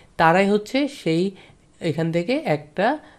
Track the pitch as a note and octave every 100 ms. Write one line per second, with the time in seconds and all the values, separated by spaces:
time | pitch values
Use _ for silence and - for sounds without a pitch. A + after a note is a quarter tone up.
0 | - - D#3+ F3 G3 G#3 G#3 C4 C#4+ -
1 | - E3 F#3+ G3 - _ _ _ E3+ D3
2 | E3 E3 F3 C#4 C#4 D3+ - - G#3+ D4+
3 | -